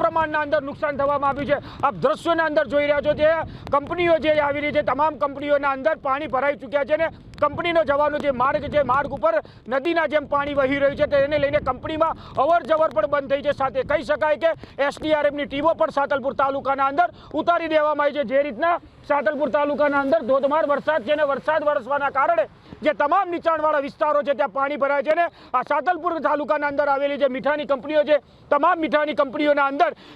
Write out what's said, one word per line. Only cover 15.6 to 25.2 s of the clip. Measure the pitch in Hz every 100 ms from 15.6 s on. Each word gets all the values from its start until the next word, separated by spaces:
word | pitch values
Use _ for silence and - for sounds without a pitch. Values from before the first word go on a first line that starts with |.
| 311
પણ | 311 320 269
સાતલપુર | 277 277 262
તાલુકાના | - 277 277 262 269 269
અંદર | 285 349 - -
ઉતારી | 285 330 339 330
દેવામાં | 311 302 294 285
આવી | 285
છે. |
જે | 240 269
રીતના | 285 220 330 349 - - -
સાતલપુર | 285 277 302 294
તાલુકાના | 294 294 285 294 285 277
અંદર | 320
ધોધમાર | 233 269 277 302 302
વરસાદ | 277 - 302 214
છે |
અને | 302 294
વરસાદ | 269 285 311
વરસવાના | 294 294 226 285 277 254
કારણે | 302 339 294 - - -
જે | 254
તમામ | 285 294 359 370
નીચાણવાળા | 339 330 320 302 302 277
વિસ્તારો | - 302 294
છે | 285
ત્યાં | 277 277 190
પાણી | 269 285
ભરાય | 277 285
છે | 277
અને | 320